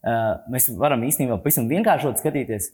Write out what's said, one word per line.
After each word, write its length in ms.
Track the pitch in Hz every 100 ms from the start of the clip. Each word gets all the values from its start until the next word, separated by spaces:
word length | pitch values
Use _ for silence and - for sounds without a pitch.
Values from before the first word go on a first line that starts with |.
eh, 240 | - 113 113 - -
mēs 160 | 127 - 107
varam 240 | 139 131 120
īstenībā 320 | 151 131 107
pavisam 300 | 143 147 117
vienkāršot 480 | 160 220 156 143 120
skatīties 480 | 156 143 123 107 -